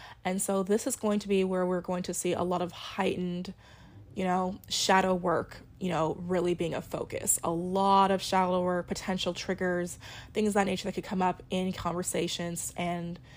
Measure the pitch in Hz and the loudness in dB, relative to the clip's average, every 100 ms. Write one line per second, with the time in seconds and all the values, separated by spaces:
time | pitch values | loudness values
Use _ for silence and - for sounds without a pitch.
0 | - - 185 185 - 196 190 208 - - | -18 -8 -4 -2 0 0 2 2 0 -2
1 | 214 208 202 196 190 185 180 180 180 180 | 0 0 2 2 2 2 0 0 -2 -4
2 | 185 175 180 139 180 175 175 - - - | -4 -2 0 0 0 0 -2 -6 -10 -2
3 | 190 - 180 175 180 - - - - - | -2 0 -4 -4 -8 -12 -18 -20 -20 -20
4 | - - 185 180 185 196 - - - 190 | -14 -4 0 0 -2 -6 -6 -2 4 6
5 | 185 185 175 156 - - - - 185 156 | 6 2 2 0 -2 -10 -18 -6 -2 0
6 | 160 156 175 180 175 175 165 147 - - | 0 -2 0 0 2 0 -2 -4 -4 -6
7 | - - - - - 170 180 190 196 196 | -6 -4 0 2 2 0 0 2 6 8
8 | 196 190 - 190 180 180 180 180 175 202 | 6 4 2 2 4 2 2 0 -2 -6
9 | - 185 185 175 - 185 185 180 175 - | -4 -2 -2 -4 -4 -2 0 0 -2 -8
10 | - - - - 214 202 196 190 185 180 | -14 -16 -8 0 2 4 2 0 -4 -6
11 | - 190 180 175 - 185 185 185 175 170 | -4 0 0 0 -4 -2 -2 -2 -4 -4
12 | 180 180 170 - 170 170 - - 175 175 | -2 -2 -2 -2 -6 -6 -8 -4 -4 -4
13 | 170 175 - | -6 -10 -14